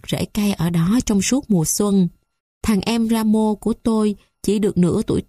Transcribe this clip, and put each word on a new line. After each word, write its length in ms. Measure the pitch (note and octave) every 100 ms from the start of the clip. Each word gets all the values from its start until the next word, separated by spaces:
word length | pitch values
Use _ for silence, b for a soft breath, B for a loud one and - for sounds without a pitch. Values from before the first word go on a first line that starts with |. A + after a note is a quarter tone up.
| -
rễ 180 | F#3 F3+
cây 280 | - G3+
ở 160 | G3 E3+
đó 300 | E3+ E3 A#3+ A#3+
trong 160 | G#3
suốt 280 | - C4 -
mùa 160 | F#3+ D#3
xuân. 420 | - G#3 G3 F3 - _ _ _ _
Thằng 180 | - G3+
em 280 | - A#3 A3+
Ramo 460 | A3+ A3 A3 A3 G#3
của 140 | G#3 A3+
tôi 320 | A#3+ A3 G#3+ G3+ b _
chỉ 160 | - G#3
được 180 | G3+ -
nửa 240 | F3 G3
tuổi 200 | A3 -